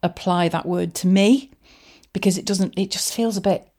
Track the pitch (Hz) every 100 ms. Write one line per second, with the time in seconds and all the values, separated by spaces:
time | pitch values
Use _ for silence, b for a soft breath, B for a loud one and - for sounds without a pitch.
0 | 175 170 - 175 170 165 - 180 175 -
1 | 185 190 202 269 - _ b b b b
2 | b - 196 185 - 196 190 - 196 -
3 | - - 226 196 196 180 -